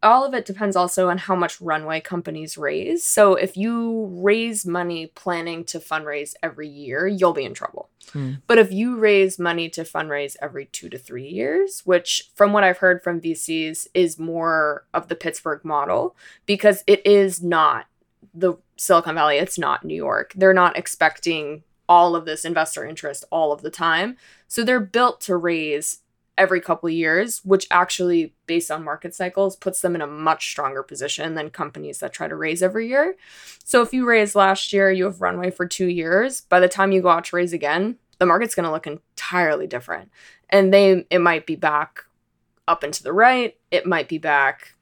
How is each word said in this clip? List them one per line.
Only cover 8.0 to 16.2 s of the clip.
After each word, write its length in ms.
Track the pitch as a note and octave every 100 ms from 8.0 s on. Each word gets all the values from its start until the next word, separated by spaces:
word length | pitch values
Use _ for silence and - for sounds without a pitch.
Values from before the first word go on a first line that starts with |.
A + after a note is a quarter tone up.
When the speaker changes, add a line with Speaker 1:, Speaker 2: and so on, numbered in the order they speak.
| -
Speaker 2:
Hmm. 200 | D3 C3+ C3+ _
Speaker 1:
But 100 | A#3
if 140 | G3+
you 240 | F#3+ A#3 A#3+
raise 420 | G#3+ G3+ F#3+ F#3
money 300 | F3 E3+ E3
to 120 | E3
fundraise 520 | E3 D#3+ D#3 C#3+ C#3+ -
every 240 | D3 C#3 C#3
two 220 | - E3+
to 100 | B2+
three 300 | - B2 C3+
years, 540 | F3+ B3 E4 G4 F#4+
which 480 | - F3+ F3 - -
from 180 | - G3+
what 120 | G#3
I've 140 | G3 F3+
heard 220 | F#3 F3+
from 160 | F3+ E3+
V 120 | E3 D#3+
Cs 500 | - D#3+ D#3+ D#3+ -
is 240 | F#3 F3 D#3+
more 680 | D#3+ E3 E3 D#3+ D3+ C#3+ _
of 140 | - E3
the 80 |
Pittsburgh 500 | E3 E3 D#3+ - D3+
model, 520 | D#3+ D3+ C#3+ - F#4 _